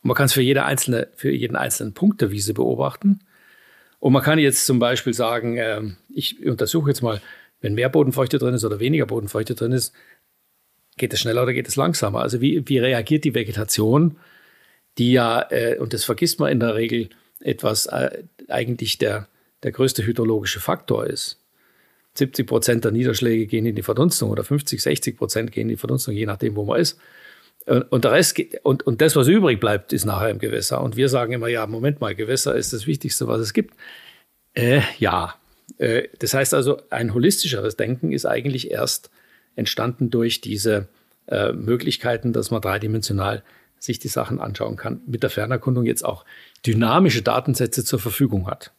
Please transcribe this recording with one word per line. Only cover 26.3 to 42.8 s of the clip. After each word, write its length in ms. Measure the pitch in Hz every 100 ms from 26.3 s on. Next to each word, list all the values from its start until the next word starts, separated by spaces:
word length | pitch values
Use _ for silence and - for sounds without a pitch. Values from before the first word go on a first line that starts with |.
| 98 117
wo 100 | 104
man 160 | 101 117
ist. 160 | 165 - - - - - _ _ -
Und, 240 | 123 -
und 140 | 131
der 80 | 113
Rest 240 | 117 - -
ge-, 240 | - -
und, 240 | - 139 -
und 140 | 117
das, 160 | 156 147
was 100 | 131
übrig 320 | 214 180 107
bleibt, 340 | 110 104 -
ist 120 | -
nachher 260 | 104 95 110
im 80 | 104
Gewässer. 420 | 107 113 - 131
Und 140 | -
wir 140 | 110 135
sagen 240 | 127 117
immer, 160 | 123 117
ja, 180 | 117 107
Moment 340 | 113 131 147
mal, 140 | 110
Gewässer 400 | 98 110 131 143
ist 180 | 120 107
das 140 | 117 113
Wichtigste, 400 | 143 143 - 120
was 140 | 113
es 120 | 110
gibt. 220 | - 214 _ - - - - _ _ _
Äh, 300 | - 117 139 - -
ja. 340 | 101 87 85 - _ _ - -
Äh, 260 | 123 117 - -
das 140 | -
heißt 200 | 135 139
also, 260 | 143 131 - _
ein 240 | - 117
holistischeres 600 | 113 147 202 165 117 107
Denken 380 | - 107 127 160
ist 140 | 135 -
eigentlich 440 | 120 120 127 -
erst 400 | - - - - _ _ _ _ -
entstanden 540 | 113 - 117 120 120
durch 300 | 120 117 113
diese, 460 | - 104 110 104 98 _ _ _ -
äh, 260 | 101 104
Möglichkeiten, 800 | - 107 120 139 - 127 117 120
dass 200 | 117 107
man 80 | 113
dreidimensional 840 | 101 101